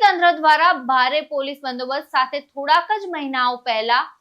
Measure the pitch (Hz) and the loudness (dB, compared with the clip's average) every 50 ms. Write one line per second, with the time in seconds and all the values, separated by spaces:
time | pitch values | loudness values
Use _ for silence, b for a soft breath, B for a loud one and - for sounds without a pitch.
0 | 427 392 370 339 349 349 339 320 311 311 302 311 330 370 339 269 247 247 269 254 | 4 4 4 4 2 2 2 4 4 4 4 4 4 2 2 0 -2 0 0 2
1 | 254 262 294 302 294 - 294 277 277 277 277 285 277 254 247 247 254 254 269 302 | 2 2 0 -2 -4 -4 -6 -6 -4 -6 -8 -8 -10 -10 -8 -8 -6 -6 -6 -6
2 | 302 _ - 262 262 254 285 285 285 _ - 277 277 294 311 349 339 415 427 415 | -6 _ -2 -2 -2 -2 -4 -10 -10 _ -12 -6 0 2 2 2 2 0 -4 -4
3 | 392 359 339 302 285 269 262 254 247 247 247 247 - 240 220 220 220 233 240 269 | -4 -8 -8 -8 -6 -4 -2 -2 -2 -2 -2 -4 -4 -4 -4 -2 0 0 0 0
4 | - - - _ | 0 -4 -10 _